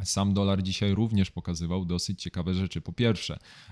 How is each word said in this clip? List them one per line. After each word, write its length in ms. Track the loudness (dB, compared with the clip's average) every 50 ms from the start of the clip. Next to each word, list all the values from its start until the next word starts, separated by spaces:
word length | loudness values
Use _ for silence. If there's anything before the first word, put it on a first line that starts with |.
| -6
Sam 300 | -2 0 2 2 4 4
dolar 300 | 4 4 4 2 2 0
dzisiaj 320 | -2 -2 0 2 2 2
również 360 | 2 2 2 4 2 2 2
pokazywał 540 | -2 -6 -6 -4 -4 -4 -2 -2 -2 -2 0
dosyć 360 | -2 -2 -2 -2 -4 -6 -6
ciekawe 320 | -8 -8 -6 -4 -2 0 0
rzeczy. 280 | 0 0 -2 -4 -6
Po 120 | -8 -6 -2
pierwsze, 460 | 2 2 2 2 0 -2 -8 -10 -12 -14 -20 -20 -20 -20 -12